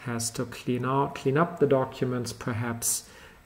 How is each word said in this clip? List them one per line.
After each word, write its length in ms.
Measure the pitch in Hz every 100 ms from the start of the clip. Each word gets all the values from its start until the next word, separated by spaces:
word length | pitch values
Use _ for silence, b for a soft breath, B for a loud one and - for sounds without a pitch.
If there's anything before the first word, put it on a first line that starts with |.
has 280 | 123 117 117
to 140 | -
clean 400 | 117 - - 123
out, 300 | 127 135 143
clean 240 | - 139 135
up 200 | 170 -
the 80 | 139
documents 680 | 135 131 - 127 123 117
perhaps, 760 | - - 110 117 117 - - - B B B